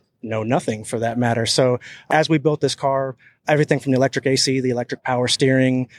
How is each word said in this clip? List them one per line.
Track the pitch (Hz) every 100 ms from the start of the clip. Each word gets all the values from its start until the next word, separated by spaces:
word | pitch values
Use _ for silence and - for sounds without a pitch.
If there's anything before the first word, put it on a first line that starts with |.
| _ _
no | 113 110
nothing | 110 147 - 110
for | 110 113
that | 113 117
matter. | 120 117 113
So | - 131 123 - - -
as | 156 147
we | 156
built | 143 151
this | 139 -
car, | 139 135 135 127 - _ -
everything | 147 147 143
from | 139
the | 131
electric | 135 131 135
A | 131
C, | - 135
the | 127
electric | 120 120 127
power | - 127 123
steering, | - 135 131 131 127 127